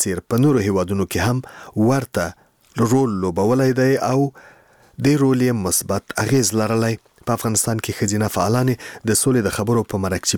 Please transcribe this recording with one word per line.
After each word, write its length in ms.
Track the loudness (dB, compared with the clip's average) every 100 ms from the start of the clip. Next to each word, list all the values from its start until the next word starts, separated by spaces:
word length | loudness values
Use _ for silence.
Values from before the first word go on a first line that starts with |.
څیر 240 | -2 -4 -2
په 100 | 2 4
نورو 180 | 4 2
هیوادونو 400 | 0 0 -2 -2
کې 80 | 0 0
هم 100 | -2 -4 -16 -10 0 2
ورته 340 | 2 0 -4 -4 -6 _ _ _ -2 2
رول 200 | 2 2 0 -2
لوبولی 440 | 0 0 2 2 2
دی 100 | 2 2 0
او 80 | 0 -2 -4 -20 -20 _ _ _ -2
دې 100 | 0 2
رول 240 | 2 2 2
یې 160 | 0 -2
مثبت 500 | -2 -2 -4 -4 -4 0
اغیز 260 | 2 2 0
لرلی. 340 | 0 0 0 -4 _ _ -4
په 80 | -4
افغانستان 420 | -2 -2 -2 -4
کې 80 | -4 -4
ښځینه 280 | -2 0 0
فعالانې 400 | 0 0 2 0 -2 -6 -8 -2
د 80 | 0
سولې 200 | 2 2 0
د 40 | -2
خبرو 260 | 0 0 0
په 60 | -2
مرکچي 320 | -2 -2 -2